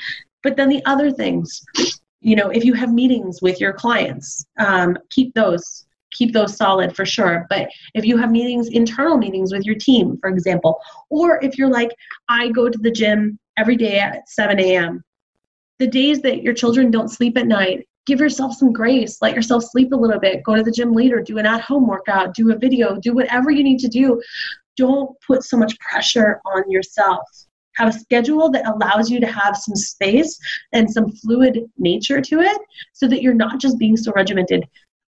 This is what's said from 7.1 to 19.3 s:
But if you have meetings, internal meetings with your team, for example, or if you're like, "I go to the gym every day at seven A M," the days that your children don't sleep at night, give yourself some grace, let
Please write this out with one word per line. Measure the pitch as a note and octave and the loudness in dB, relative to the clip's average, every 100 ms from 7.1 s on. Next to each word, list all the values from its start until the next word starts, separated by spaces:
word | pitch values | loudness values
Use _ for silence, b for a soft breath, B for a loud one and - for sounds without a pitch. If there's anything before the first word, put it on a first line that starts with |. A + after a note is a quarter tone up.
| - F#3 E3+ F3 | -2 0 -2 -2
But | G3 - B B | -6 -6 B B
if | A3 | -4
you | A3 A#3 | 0 2
have | A#3 | 2
meetings, | A#3 A#3+ A#3+ A#3 | 0 0 -2 -2
internal | A#3 A3+ - D#4 D4 | 0 0 0 0 0
meetings | G3 F#3+ F#3+ | 0 -4 -4
with | G3 | -4
your | G3+ G#3+ | -4 -4
team, | - A#3+ F3+ - | 2 2 2 -2
for | F#3+ | -4
example, | F#3 F#3 F3+ D#3+ - B B B | -2 0 0 0 -2 B B B
or | D4+ E4+ - | 0 2 2
if | C4+ C4 | 0 0
you're | C4+ | 0
like, | A#3+ A#3 - B B - | 2 0 -6 B B -4
"I | A#3+ A#3+ | -2 0
go | A#3 B3 | 0 0
to | A3+ | 0
the | A3+ | -2
gym | A3+ G#3+ G#3+ G#3+ G#3 _ - | 0 2 2 0 -4 _ -4
every | G#3+ | 0
day | A#3 A3 G3 | 0 0 0
at | G3+ - - | -2 -6 -10
seven | - G#3 G3+ | -4 0 2
A | F#3 F#3 | 2 2
M," | E3+ F3 - _ _ _ _ _ _ - | 0 -6 -12 _ _ _ _ _ _ -4
the | B3+ | -2
days | B3+ C#4 C#4+ | 2 2 0
that | C4+ - | -2 -2
your | - | -2
children | A#3+ A#3 A#3+ B3 | -2 0 2 4
don't | A3+ - | 2 -2
sleep | - A#3+ B3 | -2 -2 0
at | A#3+ | 0
night, | G#3 F#3 F#3 - _ | 2 0 -4 -8 _
give | - C4+ | -2 0
yourself | D4+ - C4 | 2 0 -6
some | A#3 C4 | 2 2
grace, | A3 A3+ C4 G#3+ - | 2 2 2 0 -2
let | - | -2